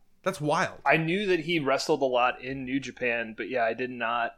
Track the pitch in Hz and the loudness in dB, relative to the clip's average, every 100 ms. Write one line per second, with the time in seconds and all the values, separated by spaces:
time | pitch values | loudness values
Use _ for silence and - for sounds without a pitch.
0 | _ _ 185 185 147 160 143 92 139 156 | _ _ -6 -4 0 2 0 -2 2 4
1 | 160 185 208 175 151 170 135 131 - 151 | 4 -2 0 0 2 0 2 0 2 2
2 | 135 123 123 120 127 135 127 135 127 117 | 4 4 2 0 -6 -8 -4 -4 -4 -4
3 | 123 117 110 110 104 123 113 113 127 127 | -2 -2 -4 -6 -4 0 0 0 -6 -4
4 | 117 120 117 | -2 0 -2